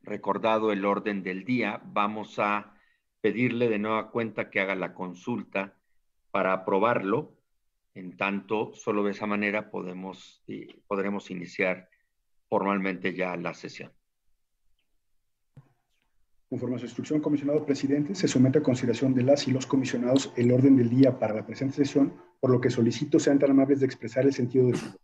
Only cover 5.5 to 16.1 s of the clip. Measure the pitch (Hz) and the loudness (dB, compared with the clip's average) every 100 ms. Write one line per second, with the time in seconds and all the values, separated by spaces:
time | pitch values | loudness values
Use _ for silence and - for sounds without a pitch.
5.5 | 98 98 _ _ _ _ _ _ 98 92 | -6 -6 _ _ _ _ _ _ -2 0
6.5 | 95 - 98 113 117 95 117 156 _ _ | -2 0 2 2 0 0 -2 -4 _ _
7.5 | _ _ _ _ 98 92 87 98 98 95 | _ _ _ _ -18 -18 -6 -4 -4 -4
8.5 | 107 120 - - 104 101 98 107 104 104 | -4 -4 -8 -4 -2 -2 -4 -4 -2 -2
9.5 | 104 104 95 90 92 92 90 - _ - | -4 -6 -10 -10 -12 -12 -14 -20 _ -16
10.5 | 104 - - _ 101 98 101 - 92 85 | -14 -14 -20 _ -4 -2 -4 -8 -12 -12
11.5 | - 95 92 - _ _ _ _ _ _ | -2 -2 -2 -10 _ _ _ _ _ _
12.5 | 107 98 98 95 90 92 85 90 87 85 | -2 0 0 -2 -4 -6 -4 -6 -4 -8
13.5 | 85 90 - - _ _ _ _ _ _ | -8 -14 -14 -18 _ _ _ _ _ _
14.5 | _ _ _ _ _ _ _ _ _ _ | _ _ _ _ _ _ _ _ _ _
15.5 | - _ _ _ _ _ | -20 _ _ _ _ _